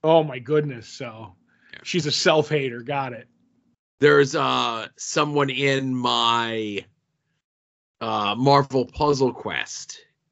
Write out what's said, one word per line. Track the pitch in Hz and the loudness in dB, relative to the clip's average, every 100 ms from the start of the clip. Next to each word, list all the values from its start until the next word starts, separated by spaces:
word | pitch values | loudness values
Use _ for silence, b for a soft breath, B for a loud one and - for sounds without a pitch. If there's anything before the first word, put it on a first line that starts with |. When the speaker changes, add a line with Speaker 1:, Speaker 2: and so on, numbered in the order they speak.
Speaker 1:
Oh | 156 165 | 2 4
my | 156 127 | 2 -4
goodness, | 120 151 147 120 107 | -2 0 0 -4 -14
so | - 123 110 110 - _ B B | -14 -12 -12 -16 -20 _ B B
Speaker 2:
Yeah. | B | B
Speaker 1:
she's | - 180 | -6 -4
a | 147 | -2
self-hater, | - 185 156 151 151 135 120 | 0 4 4 2 0 -4 -8
got | 120 139 131 | -8 -6 -6
it. | 117 - _ _ _ _ _ _ - | -10 -18 _ _ _ _ _ _ 2
Speaker 2:
There's, | 147 143 139 151 | 6 6 4 2
uh, | 131 127 120 113 107 - | 0 0 0 -4 -8 -12
someone | - 160 147 143 139 | -6 -2 0 0 0
in | 127 139 135 135 | 0 0 0 -2
my, | 127 123 117 117 117 117 113 107 98 - _ _ _ _ _ _ _ _ _ _ - | -2 0 2 4 2 0 -4 -4 -6 -10 _ _ _ _ _ _ _ _ _ _ -10
uh, | 113 110 104 107 | -4 -2 -2 0
Marvel | 135 139 135 131 | 4 4 4 -2
Puzzle | 123 - 147 135 131 | -2 -2 0 2 0
Quest | 127 107 71 - - - - _ _ _ | -2 -6 -6 -8 -12 -16 -20 _ _ _